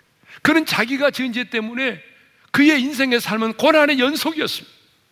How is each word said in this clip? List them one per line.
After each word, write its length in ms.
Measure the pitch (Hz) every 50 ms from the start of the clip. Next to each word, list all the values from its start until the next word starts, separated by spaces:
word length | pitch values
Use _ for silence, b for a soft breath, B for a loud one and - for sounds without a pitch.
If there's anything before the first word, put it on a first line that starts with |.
| _ _ _ _ B B B B -
그는 240 | 285 311 330 311
자기가 440 | - - - 220 233 277 262 285 277
지은 220 | 269 - 254 254 214
죄 120 | 247 240
때문에 580 | 180 - 226 220 220 240 247 269 247 202 156 - - b b b b b b b b
그의 300 | - - 285 302 311 269
인생의 400 | 240 285 302 233 269 262 240 233
삶은 340 | - 165 208 220 226 226 214
고난의 440 | - 233 302 320 311 294 294 294 262
연속이었습니다. 800 | 247 277 311 - - 330 320 302 247 - - - - - _ _ _ _ _ _ _ _